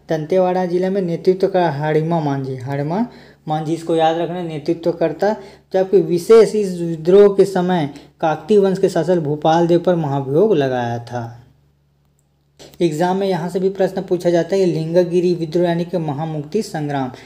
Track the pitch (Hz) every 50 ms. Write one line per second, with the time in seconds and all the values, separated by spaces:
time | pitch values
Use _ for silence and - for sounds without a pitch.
0 | _ - 160 156 151 151 190 190 185 180 180 185 185 175 170 180 185 190 190 202
1 | 190 170 165 160 - 185 185 185 190 185 185 185 175 165 147 139 151 156 156 156
2 | 156 160 170 165 151 147 139 139 135 131 131 127 117 127 139 139 143 151 170 202
3 | 240 240 - - - - - _ - 160 156 156 160 147 165 160 - - 170 160
4 | 160 160 165 170 170 160 170 180 175 165 160 151 143 - 170 165 - 175 165 -
5 | 170 160 156 160 190 202 220 214 - - - - _ _ - 190 190 190 196 190
6 | 165 160 170 175 170 - 226 226 214 175 - 214 208 190 180 175 170 170 165 156
7 | 156 175 185 202 208 202 196 196 190 190 - 185 180 180 185 175 151 139 - -
8 | - - _ _ - 160 151 151 - - 220 202 196 196 185 - - 185 185 175
9 | 160 160 185 175 160 143 151 147 - 160 160 170 175 165 175 170 170 185 180 170
10 | 160 143 139 139 135 131 139 156 202 220 202 151 139 131 127 123 120 117 117 117
11 | 117 - 123 123 117 117 - - - _ _ _ _ _ _ _ _ _ _ _
12 | _ _ _ _ _ _ _ _ _ _ _ - - - - - 180 170 151 151
13 | 175 180 185 196 202 196 190 165 156 175 170 196 180 196 196 - 190 180 185 196
14 | 185 - 185 175 180 175 170 170 165 170 196 196 190 180 156 156 160 160 170 180
15 | 180 170 165 180 170 180 175 156 160 156 160 175 175 175 170 170 175 175 190 180
16 | 165 151 139 135 165 160 156 151 143 151 - 214 214 - - 160 151 147 143 139
17 | 131 123 120 - -